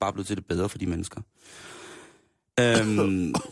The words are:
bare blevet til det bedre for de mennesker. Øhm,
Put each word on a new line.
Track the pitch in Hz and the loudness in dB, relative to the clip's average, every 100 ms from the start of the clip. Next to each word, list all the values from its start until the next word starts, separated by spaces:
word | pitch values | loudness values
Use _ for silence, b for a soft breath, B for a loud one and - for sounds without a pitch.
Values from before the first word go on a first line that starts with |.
bare | 98 | -4
blevet | 95 95 | -4 -4
til | 104 | -4
det | - | -2
bedre | 87 101 | -2 -2
for | - | -2
de | 92 | -4
mennesker. | 82 87 - - B B B B B B B B B B B _ - | -4 -4 -10 -16 B B B B B B B B B B B _ 2
Øhm, | 120 113 107 104 98 95 85 - - | 6 6 4 4 4 2 0 -2 -4